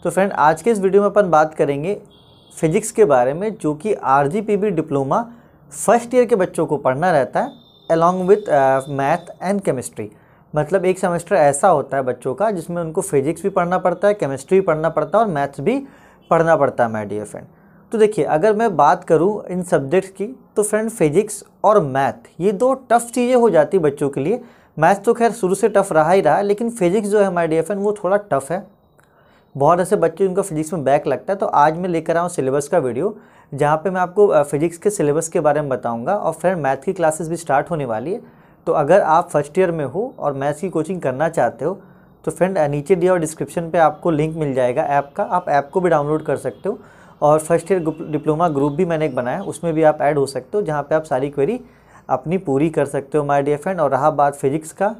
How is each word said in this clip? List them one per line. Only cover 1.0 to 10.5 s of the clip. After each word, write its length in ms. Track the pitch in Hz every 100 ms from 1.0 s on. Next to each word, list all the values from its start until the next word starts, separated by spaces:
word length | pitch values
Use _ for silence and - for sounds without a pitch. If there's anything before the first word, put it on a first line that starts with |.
में 60 | 202
अपन 220 | 202 190
बात 240 | 156 156
करेंगे 400 | - 151 143 156 208 - _ _ - _
फिजिक्स 380 | - 160 180 214
के 140 | -
बारे 280 | 202 131 123
में, 220 | 151 208 190
जो 180 | 147
कि 200 | 147 208
आरजीपीवी 760 | 202 - 135 143 185 220 208 214
डिप्लोमा 520 | 165 151 139 135 180 240 - - _ _
फर्स्ट 420 | - - 233 240
ईयर 100 | 254
के 120 | 240 233
बच्चों 300 | 180 170 156
को 100 | 147
पढ़ना 340 | 131 131 180
रहता 300 | 160 123 170
है 120 | 247 - _ _ _
along 300 | 165 170 185
with, 200 | 180 208 -
uh, 420 | 147 135 135 135
math 400 | 139 139 170 175 -
and 200 | 170 202 196
chemistry। 380 | 135 117 - 104 - _ _ _